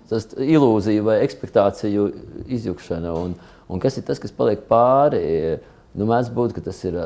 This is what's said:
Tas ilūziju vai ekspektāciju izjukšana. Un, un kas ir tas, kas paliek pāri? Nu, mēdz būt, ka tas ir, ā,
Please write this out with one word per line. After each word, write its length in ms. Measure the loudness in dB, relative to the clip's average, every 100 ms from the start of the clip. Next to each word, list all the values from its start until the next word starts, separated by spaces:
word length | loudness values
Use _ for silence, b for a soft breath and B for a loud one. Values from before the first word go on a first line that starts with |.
Tas 220 | -6 -6 -6
ilūziju 760 | -4 2 4 6 4 2 0 2
vai 160 | 2
ekspektāciju 840 | 0 -4 -2 2 2 2 -2 0 0 -2 -14 -14
izjukšana. 720 | -8 -6 -6 -8 -6 -6 -4 -4
Un, 200 | -4 -8 B B B
un 140 | -4
kas 160 | -2 -4
ir 80 |
tas, 160 | -6 -6
kas 140 | -6 -2
paliek 300 | 0 0 2
pāri? 540 | 4 4 4 2 0 -2 -2 -2 -4 b b b
Nu, 180 | -4 0
mēdz 240 | 0 -2
būt, 240 | -2 -4 -4
ka 80 | -10
tas 160 | -8
ir, 140 | -6
ā, 60 | -6